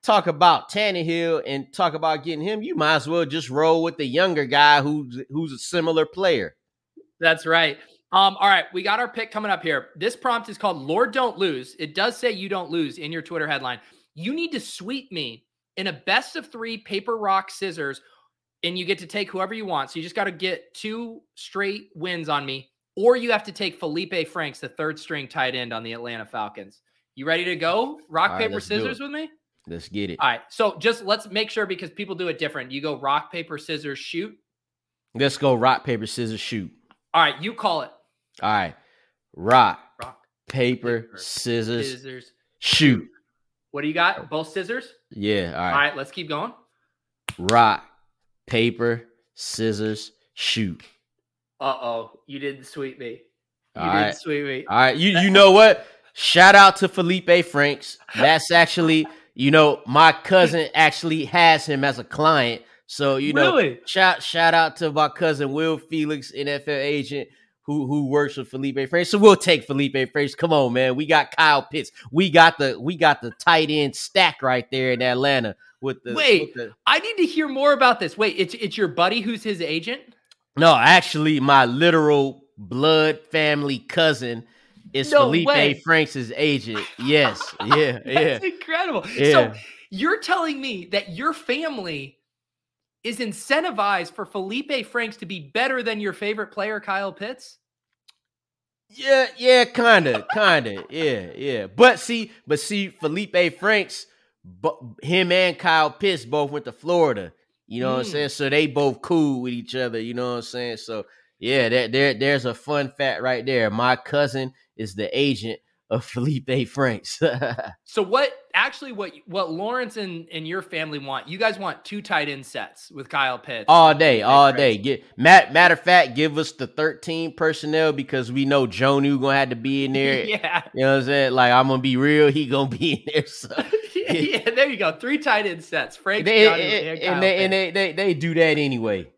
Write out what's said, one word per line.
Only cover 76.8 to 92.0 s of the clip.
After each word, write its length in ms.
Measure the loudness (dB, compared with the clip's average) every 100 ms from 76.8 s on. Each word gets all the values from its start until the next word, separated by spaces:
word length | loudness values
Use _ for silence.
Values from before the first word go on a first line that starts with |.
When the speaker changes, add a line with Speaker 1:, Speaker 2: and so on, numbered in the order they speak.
| 0
Speaker 2:
I 120 | 0
need 160 | 0 -2
to 80 | -2
hear 200 | -2 -6
more 260 | 0 2
about 280 | 4 4 2
this. 160 | -4 -2
Wait, 200 | -4 -2
it's, 160 | -6
it's 240 | -4 -8 -4
your 100 | -4
buddy 320 | 0 0 0
who's 220 | -6 -8
his 160 | -8 -6
agent? 400 | -6 -6 -6 -12 -14 _ _ _ _ 4
Speaker 1:
No, 180 | 6
actually, 640 | 8 8 6 6 -2 0 0
my 260 | 6 6 6
literal 760 | 4 4 4 4 2 2 -4 _ -20
blood 640 | -10 0 2 4 2 -2 _
family 480 | -2 0 0 -2 -6
cousin 640 | -6 0 0 0 -6 -10 -12 _ _ _ -8
is 180 | -4 2
Speaker 2:
No 60 | 2 4
Speaker 1:
Felipe 200 | 2 2
Speaker 2:
way. 280 | 2 2 0
Speaker 1:
Franks' 480 | 0 2 2 -4 -10
agent. 520 | -2 0 0 -4 -10 -10 -8
Yes. 560 | 0 2 2 -2 -12 -8
Speaker 2:
<laughs> 60 | 0
Speaker 1:
Yeah. 320 | 2 2 -2
Speaker 2:
That's 40 | -2
Speaker 1:
Yeah. 440 | 0 2 0 -4
Speaker 2:
incredible. 540 | -8 -6 -4 -2 -4 -6
Speaker 1:
Yeah. 180 | 0 4
Speaker 2:
So 200 | 4 4 -4 -20 -20 -16
you're 300 | -4 -2 -2
telling 380 | -2 -2 -2 -6
me 280 | -8 -10 -6
that 240 | -6 -6
your 240 | -6 -6
family 800 | -6 -6 -6 -6 -8 -10 -10